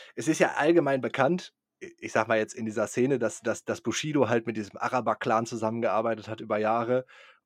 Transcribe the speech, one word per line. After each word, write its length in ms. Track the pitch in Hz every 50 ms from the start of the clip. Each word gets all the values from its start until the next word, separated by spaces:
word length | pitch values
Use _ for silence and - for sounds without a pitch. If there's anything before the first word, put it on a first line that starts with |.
| - - _
es 120 | - 117
ist 120 | 151 156 -
ja 140 | 170 131 -
allgemein 460 | - 143 160 170 170 143 139 135 131
bekannt, 520 | 123 113 - - 127 147 175 185 - - - _ _ _ _ _ -
i-, 100 | - - _
ich 120 | - 104
sag 160 | - 117 110
mal 100 | 107 113
jetzt 160 | 110 107 - -
in 120 | - 113
dieser 220 | 110 104 113 104
Szene, 320 | - - 127 123 139 139 120
dass, 220 | - - - -
dass, 240 | - 117 104 - -
dass 160 | - 107 -
Bushido 480 | - 117 107 - - 156 147 147 123 110
halt 180 | 117 117 113
mit 100 | 117 107
diesem 200 | 110 104 95 -
Araber-Clan 680 | - 117 117 123 127 113 113 107 - - - 113 113 117
zusammengearbeitet 840 | - 127 113 113 110 113 117 117 107 92 107 113 117 113 107 101
hat 140 | 107 110 110
über 160 | 110 110 110
Jahre. 480 | 107 107 - 170 120 117 117 127 127 127 - - - - - - _ _